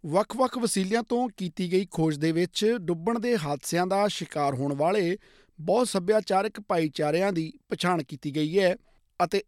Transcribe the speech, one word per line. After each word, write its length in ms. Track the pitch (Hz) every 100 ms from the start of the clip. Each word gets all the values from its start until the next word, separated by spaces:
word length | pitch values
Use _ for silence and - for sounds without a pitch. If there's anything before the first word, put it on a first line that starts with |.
ਵੱਖ-ਵੱਖ 540 | 160 165 214 220 254 254
ਵਸੀਲਿਆਂ 440 | 226 - 190 226 233
ਤੋਂ 180 | 240 247 -
ਕੀਤੀ 340 | 180 - 180
ਗਈ 140 | 185 196
ਖੋਜ 240 | - 160 147
ਦੇ 120 | 160
ਵਿੱਚ 340 | 160 175 - 214 240 170
ਡੁੱਬਣ 340 | 170 170 233
ਦੇ 160 | 233 233
ਹਾਦਸਿਆਂ 420 | 151 143 - 170 180
ਦਾ 200 | 196 202 -
ਸ਼ਿਕਾਰ 400 | 170 156 143 131
ਹੋਣ 180 | 143 139
ਵਾਲੇ 420 | 156 208 170 190 _ _ _ -
ਬਹੁ 240 | 160 208 247
ਸੱਭਿਆਚਾਰਕ 760 | 196 175 214 - 190 208 - 208
ਭਾਈਚਾਰਿਆਂ 640 | 180 156 - 151 160 196
ਦੀ 120 | 175 160 - _
ਪਛਾਣ 340 | - 180 175
ਕੀਤੀ 300 | 147 143 147 143
ਗਈ 240 | 151 185
ਹੈ 160 | 185 185 _ _ _ _
ਅਤੇ 220 | 175 196